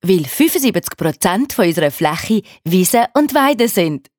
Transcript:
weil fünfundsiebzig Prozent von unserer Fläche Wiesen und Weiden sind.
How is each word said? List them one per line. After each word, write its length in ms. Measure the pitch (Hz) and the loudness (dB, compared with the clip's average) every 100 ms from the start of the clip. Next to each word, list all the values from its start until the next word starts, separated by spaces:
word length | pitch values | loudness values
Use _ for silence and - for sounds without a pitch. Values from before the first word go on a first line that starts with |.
weil 220 | 175 190 | 2 0
fünfundsiebzig 720 | 139 - 302 349 269 202 - - | 0 0 0 2 0 -2 -6 -4
Prozent 560 | 165 - 190 185 285 | -4 -2 -2 -2 -2
von 140 | - 180 | 0 0
unserer 240 | 165 151 | 2 -2
Fläche 520 | - 160 160 - 220 - - | 0 -2 -2 -2 -2 -2 -14
Wiesen 420 | - 180 180 240 233 | -2 2 2 2 2
und 200 | 277 302 | 0 0
Weiden 340 | 294 269 262 233 | 2 0 2 0
sind. 400 | - 170 143 _ | 0 -2 -2 _